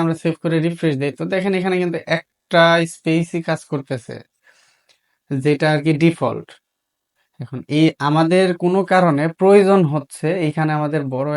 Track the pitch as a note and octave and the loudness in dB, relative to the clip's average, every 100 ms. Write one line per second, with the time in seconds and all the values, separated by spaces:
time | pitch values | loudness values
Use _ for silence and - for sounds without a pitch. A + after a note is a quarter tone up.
0 | E3 D#3+ E3+ E3 E3+ D#3+ E3 E3+ E3 C3+ | -2 -2 -4 -4 -2 -2 -2 -2 -2 -2
1 | C#3+ C#3+ E3 F#3+ G3 F#3 F#3 F3+ F3 E3 | -4 -6 -6 -4 -2 -2 0 0 -2 -4
2 | - E3 - _ - E3+ E3+ E3+ E3 - | -4 -6 -6 _ -2 2 4 4 0 -4
3 | E3 D#3+ E3 F3 E3+ D#3+ - C#3+ - B2+ | -2 0 0 -4 -4 -6 -4 -8 -6 -8
4 | - A#2 - _ _ _ _ _ _ _ | -10 -16 -18 _ _ _ _ _ _ _
5 | _ _ - C3+ C#3+ C#3+ D#3 D3+ D3+ D3 | _ _ -8 -4 0 0 0 0 0 2
6 | E3+ E3 B2 A2+ - - _ _ _ _ | 2 0 -4 -6 -12 -20 _ _ _ _
7 | _ _ _ - B2+ B2 - D3+ D#3+ - | _ _ _ -16 -12 -12 -4 2 2 2
8 | C#3+ D#3 E3 F#3 F#3+ F3 F3 F#3+ F#3 F#3 | 0 0 2 2 2 0 0 0 2 2
9 | F3 C#3+ D#3+ - F#3+ G3+ F#3+ G3 D#3+ D3+ | 2 2 -2 0 4 6 6 4 2 -2
10 | C#3 - D#3 F#3 D#3 D#3 D#3 D3+ D3+ D3+ | -8 -8 -4 -2 -2 -2 -2 -2 -2 -4
11 | C3+ B2+ C#3+ | -4 -4 -4